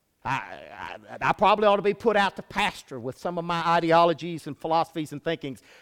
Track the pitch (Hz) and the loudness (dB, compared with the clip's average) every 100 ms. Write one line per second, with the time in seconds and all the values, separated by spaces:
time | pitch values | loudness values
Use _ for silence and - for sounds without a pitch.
0 | _ _ 113 131 98 85 76 90 87 95 | _ _ -4 -4 -4 -14 -16 -14 -14 -14
1 | - 117 131 - 196 208 214 202 202 190 | -16 -4 -2 2 4 6 4 4 2 0
2 | 233 208 196 - - 202 202 - - 127 | 0 2 0 -2 -10 -4 -4 -4 -12 -12
3 | 120 - 180 175 170 170 165 170 165 165 | -10 -8 -8 -6 -4 -2 2 2 4 6
4 | 170 165 170 160 151 139 160 165 160 170 | 6 2 -4 -10 -10 -10 -2 0 0 -4
5 | 151 143 165 160 143 123 _ - | -10 -8 -6 -6 -6 -12 _ -20